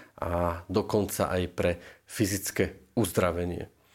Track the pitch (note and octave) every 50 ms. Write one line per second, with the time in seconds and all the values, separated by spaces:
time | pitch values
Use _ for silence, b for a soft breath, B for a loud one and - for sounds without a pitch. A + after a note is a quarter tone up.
0 | B B B B - - E2+ F2 F2 F2 E2+ F2 - - F#2 G#2+ G2+ - - G#2+
1 | G2+ F2+ - - G2+ D2 E2 F#2 F2+ E2+ - - - F2+ F2 - B B B B
2 | B B - - A2+ F#2 G2+ F#2+ - - - - G2 F2 - - - _ - -
3 | A2 F2+ - - F#2 F2+ E2 E2+ F2 F2 F2 - - - _ _ B B B